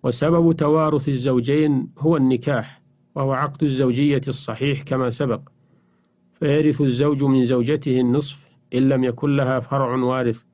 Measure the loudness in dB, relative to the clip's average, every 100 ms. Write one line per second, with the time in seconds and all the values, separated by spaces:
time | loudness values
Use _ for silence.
0 | -4 -2 2 4 2 2 2 2 2 0
1 | -2 -2 0 0 0 0 2 0 -4 -4
2 | 0 2 2 0 0 -4 -4 -16 _ _
3 | _ -6 -2 -2 -4 -2 -2 0 0 2
4 | 2 0 -2 -8 -10 -4 -4 -4 -4 -2
5 | -2 -2 -4 -4 -6 _ _ _ _ _
6 | _ _ _ _ 0 2 2 2 0 2
7 | 0 2 2 2 2 2 0 -2 0 0
8 | 2 0 -2 -12 _ _ _ 0 2 2
9 | 0 -2 0 0 0 -2 -2 -2 -2 0
10 | 0 0 -2 -4 _